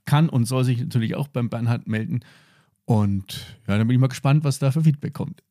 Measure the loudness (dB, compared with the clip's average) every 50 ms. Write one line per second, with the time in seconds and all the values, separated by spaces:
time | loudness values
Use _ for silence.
0 | -4 0 2 4 4 4 2 0 0 0 0 0 0 0 0 -2 -2 -2 -2 -2
1 | -2 -2 -2 -4 -6 -6 -4 -4 -4 -4 -4 -4 -2 -2 -2 -2 -4 -4 -4 -4
2 | -4 -4 -6 -6 -8 -10 -20 _ _ _ _ _ _ _ _ _ _ 0 2 2
3 | 2 2 0 -2 -4 -8 -14 -14 -14 -16 -20 -14 -4 -2 0 2 2 2 4 4
4 | 2 2 0 -2 0 2 2 4 2 0 -2 0 0 0 0 4 2 2 2 2
5 | -4 -10 -8 -8 -8 -8 -10 _ _ _